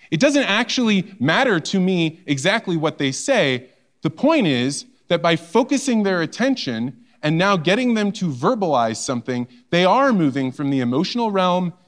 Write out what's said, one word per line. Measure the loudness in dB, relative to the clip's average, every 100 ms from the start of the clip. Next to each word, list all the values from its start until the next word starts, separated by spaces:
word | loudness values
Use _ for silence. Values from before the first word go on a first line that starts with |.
| -6
It | 0
doesn't | 2 2
actually | 2 0 0 -2 0 0 -2 -2
matter | 0 2 2 0
to | -2 -2
me | 0 0 -2 -4 -6
exactly | -2 0 -2 -2 -2
what | -2 -2
they | -4
say. | -2 0 2 2 -2 -6 _ _ _
The | -8
point | 0 2 2 2
is | 0 -2 -4 -12 _ -4
that | 0
by | 2 0
focusing | 0 0 0 -2 0 0
their | 0 0
attention | -4 -2 -2 -2 -4 -6 -6 -10 _ _
and | -2 2
now | 2 2
getting | 2 0 2
them | 0 -2
to | -2 -6
verbalize | -2 0 0 0 0 0 -2
something, | -6 -6 -4 -6 -8 -14 _
they | 2
are | 4 4 2
moving | 2 2 0 -4
from | -4 -2
the | 0
emotional | 0 0 -2 -2 -2
realm | 0 2 0 -2 -8